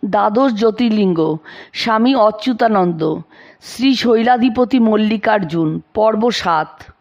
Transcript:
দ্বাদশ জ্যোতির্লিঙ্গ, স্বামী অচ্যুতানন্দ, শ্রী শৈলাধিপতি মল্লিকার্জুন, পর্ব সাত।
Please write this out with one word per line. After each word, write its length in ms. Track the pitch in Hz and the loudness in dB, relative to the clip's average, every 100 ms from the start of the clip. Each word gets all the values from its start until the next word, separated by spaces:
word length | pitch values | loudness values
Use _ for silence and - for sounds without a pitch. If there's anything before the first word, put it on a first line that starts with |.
দ্বাদশ 480 | 220 208 208 214 269 | -2 -2 0 0 0
জ্যোতির্লিঙ্গ, 840 | 214 226 208 240 214 196 165 156 156 - - - | 0 -2 0 -2 0 0 0 -2 -4 -10 -20 -18
স্বামী 420 | - - 220 240 | -8 -2 0 2
অচ্যুতানন্দ, 1040 | 269 214 214 - 226 233 208 180 165 160 160 165 - - - | 4 2 0 -6 0 0 2 0 0 -4 -4 -10 -20 -20 -20
শ্রী 320 | - - 262 | -20 -2 0
শৈলাধিপতি 840 | 254 233 226 226 247 247 226 247 262 | 0 2 2 2 2 2 0 0 2
মল্লিকার্জুন, 1000 | 226 214 214 220 214 214 175 165 160 165 - | 2 2 0 -2 0 0 -2 -2 -2 -4 -8
পর্ব 360 | - 220 220 240 | 0 0 2 -2
সাত। 520 | 220 185 160 156 - - - | -2 -2 -2 -2 -12 -20 -20